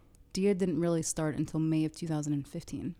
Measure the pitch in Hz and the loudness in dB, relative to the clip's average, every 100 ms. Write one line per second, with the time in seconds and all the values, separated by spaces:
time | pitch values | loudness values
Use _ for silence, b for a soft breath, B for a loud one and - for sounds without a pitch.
0 | - - - 185 202 185 185 151 170 165 | -16 -20 -8 0 2 4 2 2 2 2
1 | - - 156 139 156 156 160 160 156 - | 0 0 0 0 -2 0 2 2 2 -2
2 | 165 151 147 147 139 170 - 143 185 | -4 -2 0 -2 -2 -10 -8 -8 -8